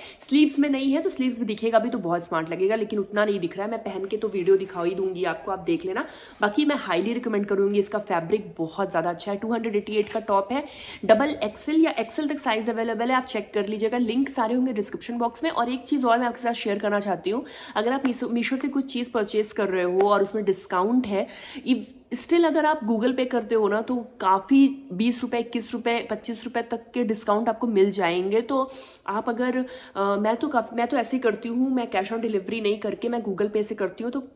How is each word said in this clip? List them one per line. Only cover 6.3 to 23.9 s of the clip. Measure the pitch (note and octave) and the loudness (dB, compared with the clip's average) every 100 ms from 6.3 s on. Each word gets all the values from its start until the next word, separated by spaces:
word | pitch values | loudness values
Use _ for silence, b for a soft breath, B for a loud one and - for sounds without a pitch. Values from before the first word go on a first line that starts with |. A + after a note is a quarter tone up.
| B | B
बाकी | G#3 B3 | 0 2
मैं | D4 C#4+ | 2 0
highly | F#3+ F3 G3+ | 0 0 0
recommend | A#3+ A#3+ G#3 G3+ | -2 -2 -2 0
करूँगी, | G3 G3+ G#3 | 2 4 2
इसका | G3 G#3 | 0 -4
fabric | G3+ F3 E3 G#3+ F#3 E3 | -2 -2 0 -2 -2 -6
बहुत | D#3+ - F#3 | -6 -2 -2
ज़्यादा | F3 E3+ | 0 -2
अच्छा | F3 G#3 | -4 -6
है। | G3 | -4
टू | A3+ | -2
हंड्रेड | A3+ A3+ G#3 | -2 0 -2
एटी | G#3 G#3+ | 0 -2
एट | G#3 | 0
का | A3 | -4
top | G#3+ G3 G3 | 0 0 2
है, | C4 D4 B B B | -4 -4 B B B
डबल | G3 A3 C#4+ - | 4 4 4 -2
एक्सएल | G#3+ - - D#4+ | -6 -6 0 4
या | D#4+ | 4
एक्सएल | - A3 - D4 | 2 -4 -4 -4
तक | C#4+ | -2
साइज | C4 A3 A3+ | -2 0 -2
available | A3+ A3+ A3 A#3+ | -2 -2 -2 0
है, | C4 | 0
आप | |
check | B3+ A3 G#3+ | 0 -6 -4
कर | G#3 G3+ | -2 -2
लीजिएगा, | G#3+ A3 B3 | -2 0 0
link | A3+ A#3+ C4+ | 0 2 0
सारे | - A3 | 0 0
होंगे | B3+ C4 | 2 2
description | G#3+ G3 - - A#3+ | 0 -4 -6 -8 -2
box | A#3+ - | -2 0
में। | D#4+ | -2
और | - A#3+ | 0 -2
एक | B3+ | -2
चीज़ | B3+ D4 B3 | -2 0 4
और | A#3 | 4
मैं | B3 | 2
आपके | A#3 | -2
साथ | A#3+ | -4
share | A#3+ A3+ G3+ | -2 -2 -2
करना | G#3 G3+ | 0 0
चाहती | G3+ E3+ F3+ | 0 -2 -2
हूँ, | A#3 B B B G#3 | -2 B B B -2
अगर | A3+ | 0
आप | C4+ | 0
Meesho, | C4+ A#3 A#3+ | 0 -2 -2
Meesho | A#3 A3 C4 | -2 0 -2
से | C#4+ | -2
कुछ | C#4 C4+ | -2 -2
चीज़ | A#3+ A#3+ | -4 -2
purchase | A#3 G3+ G#3+ G#3+ | -2 0 0 0
कर | - G3 | -2 0
रहे | F#3 | 2
हो | F3+ F#3 G3+ | 2 4 4
और | G3+ | 4
उसमें | G3+ A3 | 2 0
discount | G3 F#3+ - F#3 G3+ B3 A#3 | 0 -2 0 0 4 2 2
है, | G3 A#3 B B C#4 - | -2 -2 B B -8 0
if | A3+ - - - | 0 -2 -18 -12
still | B3 - E4+ | -10 2 4
अगर | E4 D#4 D4+ | 6 4 2
आप | D#4 G#3+ | 2 0
Google | A3 B3+ | 2 2
Pay | C4 B3 | 2 0
करते | A#3+ G#3+ | -2 2
हो | A3+ G3+ | 2 4
ना, | G#3 | 2
तो | A3+ | 0